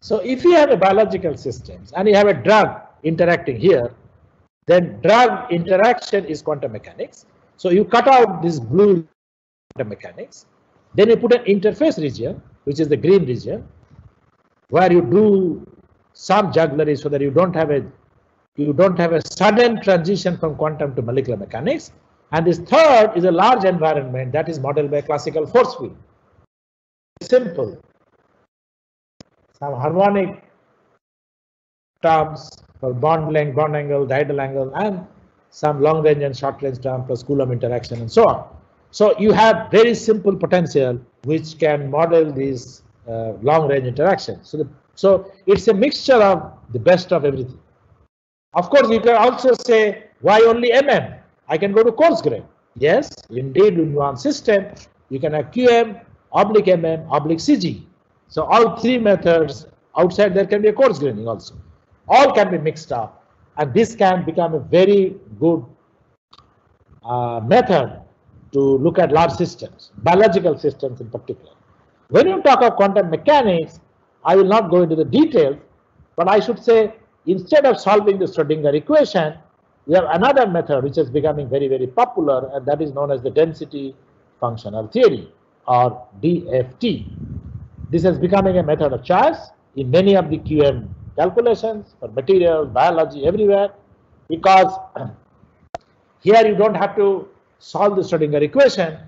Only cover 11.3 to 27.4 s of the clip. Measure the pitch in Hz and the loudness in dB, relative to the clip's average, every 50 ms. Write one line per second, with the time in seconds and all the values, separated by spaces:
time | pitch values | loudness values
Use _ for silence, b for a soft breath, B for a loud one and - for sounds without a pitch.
11.3 | 240 240 233 - 202 202 175 214 202 - 294 320 - - 156 143 117 101 113 139 | 2 2 2 0 -2 0 0 -2 -2 0 0 -2 0 -2 -6 -8 -6 -6 -8 -10
12.3 | 196 - - _ _ _ _ - 143 139 160 147 147 131 101 156 196 196 170 131 | -10 -12 -18 _ _ _ _ -8 -4 -4 -2 -2 -2 -2 2 4 4 4 4 0
13.3 | 123 117 92 - 156 220 - - _ _ _ _ _ - - - _ _ _ _ | -6 -8 -8 -10 -10 -10 -12 -18 _ _ _ _ _ -20 -20 -20 _ _ _ _
14.3 | _ _ _ _ _ _ _ _ - 156 185 185 175 175 - - 170 202 214 214 | _ _ _ _ _ _ _ _ 0 2 4 6 4 4 2 4 2 2 4 4
15.3 | 202 190 185 175 151 - - - _ _ _ _ _ _ _ _ _ _ - - | 4 2 0 -2 -6 -8 -14 -20 _ _ _ _ _ _ _ _ _ _ -2 0
16.3 | 185 208 214 175 120 151 165 156 139 147 156 151 151 135 - 147 143 143 139 143 | 2 2 2 0 0 0 0 0 0 -2 -2 -2 -2 -4 -4 -6 -4 -4 -4 0
17.3 | 131 156 180 185 175 165 160 151 147 139 113 98 - _ _ _ _ _ _ _ | 0 0 0 0 0 -4 -2 -2 -2 -4 -4 -8 -16 _ _ _ _ _ _ _
18.3 | _ _ _ _ _ - 147 151 143 135 180 196 180 156 170 170 165 156 139 - | _ _ _ _ _ -6 -4 -4 0 2 2 2 2 0 -2 0 0 -2 -4 -6
19.3 | - - 185 208 208 220 240 240 233 202 - 202 190 175 160 165 202 180 - 185 | -4 0 2 2 4 4 2 2 0 -2 0 0 0 0 2 -2 -4 -2 -2 -6
20.3 | 175 175 - 160 147 123 151 156 156 143 147 143 127 131 120 113 123 139 131 113 | -6 -4 -6 -6 -4 -4 -6 -6 -4 -4 -8 -6 -6 -6 -6 -4 -4 -4 -4 -4
21.3 | 117 101 98 92 - 113 135 196 294 330 - - _ _ _ _ _ _ _ _ | -6 -8 -8 -12 -12 -8 -6 -6 -6 -6 -8 -14 _ _ _ _ _ _ _ _
22.3 | - 160 165 175 170 - - - 240 294 320 320 269 226 214 214 - 175 170 185 | -4 -2 0 0 -2 -2 -2 0 2 4 6 6 6 6 4 4 2 0 0 0
23.3 | 170 170 190 226 254 - 285 190 180 170 156 156 156 151 135 127 127 127 131 127 | 2 2 2 2 2 2 2 0 0 0 -2 -2 -2 -2 -4 -6 -8 -8 -8 -6
24.3 | 117 151 165 165 165 147 131 139 143 151 147 143 147 147 143 - 151 143 - 165 | -4 -4 -4 -4 -8 -8 -6 -4 -4 -2 -4 -2 -4 -4 -4 -4 -6 -6 -6 -6
25.3 | 143 165 160 - - 240 247 - - - 135 104 - - - _ _ _ _ _ | -6 -6 -6 -2 0 0 0 0 -2 -12 -14 -14 -14 -18 -20 _ _ _ _ _
26.3 | _ _ _ _ _ _ _ _ _ _ _ _ _ _ _ _ _ _ - - | _ _ _ _ _ _ _ _ _ _ _ _ _ _ _ _ _ _ -6 0
27.3 | - 254 | 0 0